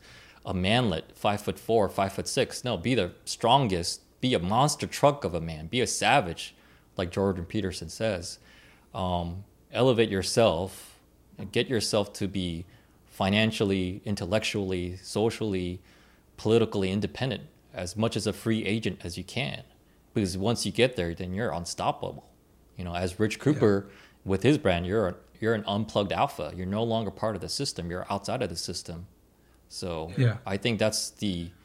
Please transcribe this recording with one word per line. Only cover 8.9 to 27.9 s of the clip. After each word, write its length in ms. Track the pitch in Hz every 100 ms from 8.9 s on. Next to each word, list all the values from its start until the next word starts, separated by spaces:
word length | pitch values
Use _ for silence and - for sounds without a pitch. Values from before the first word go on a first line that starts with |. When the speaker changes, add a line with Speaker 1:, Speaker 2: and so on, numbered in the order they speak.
Speaker 1:
Um, 480 | 110 92 87 85 87 - _ _
elevate 380 | 110 127 117 110
yourself 760 | 95 90 - 113 82 95 - - - _ _ _ -
and 140 | 101
get 180 | 117 123
yourself 440 | 117 - 110 101
to 160 | - 98
be 380 | 98 90 82 85 - _ _ _
financially, 960 | - 95 104 110 110 104 98 92 98
intellectually, 920 | - 101 90 107 - 107 95 92 90 92
socially, 840 | - - 113 - 110 95 90 90 - - - _ _ -
politically 540 | 107 113 110 104 95
independent, 500 | 101 101 - 131 98 - _ _
as 220 | - 90 104
much 180 | 110 110
as 100 | 101
a 60 |
free 320 | 92 117 110
agent 360 | 95 113 107 90
as 140 | 87 87
you 60 |
can. 380 | 90 - 71 - - _ _ _ _
Because 220 | 117 95 92
once 260 | 101 117 107
you 40 |
get 240 | 92 127 -
there, 180 | 85
then 180 | 85 92
you're 160 | 92 113
unstoppable. 760 | 80 85 - 101 - - 139 - _ _ _ _ -
You 80 |
know, 100 | 87
as 240 | 87 92 92
Rich 200 | 107 -
Speaker 2:
Yeah. 40 |
Speaker 1:
Cooper 460 | 135 - 107 98 - - - _
with 180 | 98 95
his 160 | 120 151
brand, 280 | 98 85 90
you're 220 | 110 92
a, 60 | - - -
you're 140 | 110
an 100 | 113 101
unplugged 460 | 101 107 107 98
alpha. 400 | 87 135 - 78
You're 120 | 87 90
no 160 | 104
longer 280 | 117 113 101
part 240 | - 110
of 60 | 98
the 80 | 87
system. 420 | - 139 - 85